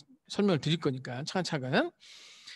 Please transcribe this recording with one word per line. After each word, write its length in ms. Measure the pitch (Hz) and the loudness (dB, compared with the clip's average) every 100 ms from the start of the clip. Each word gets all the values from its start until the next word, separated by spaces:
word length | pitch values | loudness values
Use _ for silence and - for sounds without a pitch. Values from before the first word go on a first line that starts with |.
| - - - | -16 -20 -6
설명을 320 | - 202 151 | 2 4 4
드릴 200 | 147 170 | 2 0
거니까 440 | 147 131 131 123 | 0 -2 -4 -8
차근차근. 680 | 156 185 170 151 127 180 339 - - - - - - | -4 -2 -2 -2 2 2 2 -4 -20 -20 -20 -20 -20